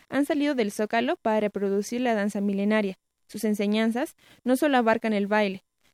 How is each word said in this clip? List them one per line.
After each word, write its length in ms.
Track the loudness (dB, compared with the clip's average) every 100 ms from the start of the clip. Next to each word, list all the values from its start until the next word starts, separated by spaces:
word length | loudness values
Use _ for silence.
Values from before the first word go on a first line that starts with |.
| -4
han 180 | -2 0
salido 280 | 0 0
del 160 | 0 -2
Zócalo 460 | -2 -2 0 -2 -2
para 240 | 0 0
reproducir 600 | 0 -2 -2 -2 -2 -2
la 120 | 0
danza 260 | 0 -2 -2
milenaria. 580 | -2 0 0 0 0 -6 _ _ -16
Sus 160 | -6
enseñanzas 720 | -2 0 0 0 0 -2 -6 -10 _ _
no 120 | 0 2
solo 200 | 4 4
abarcan 360 | 4 2 0
el 140 | 0 0
baile, 380 | 0 0 -4 _ _ _